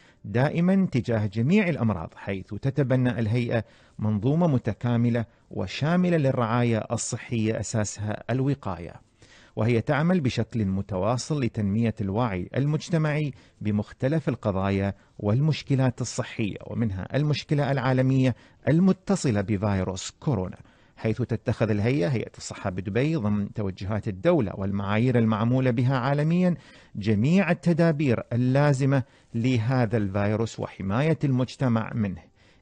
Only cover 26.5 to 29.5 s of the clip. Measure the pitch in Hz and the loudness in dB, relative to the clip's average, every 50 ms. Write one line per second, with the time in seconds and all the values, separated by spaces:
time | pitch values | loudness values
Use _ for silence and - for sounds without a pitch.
26.5 | 160 139 - - - - - - - 107 92 110 107 98 117 147 175 196 185 156 | 0 -2 -6 -14 -20 -20 -20 -14 -12 -4 0 0 2 2 4 4 4 4 4 4
27.5 | 175 - - 170 170 156 170 165 156 143 156 131 110 95 - - 117 120 123 127 | 0 0 2 2 4 4 4 4 4 2 2 2 2 0 0 -2 -2 0 2 2
28.5 | 131 139 147 147 143 127 143 131 139 135 123 - _ - _ _ - 117 113 131 | 4 4 4 4 4 2 2 2 2 2 0 -2 _ -20 _ _ -4 0 0 2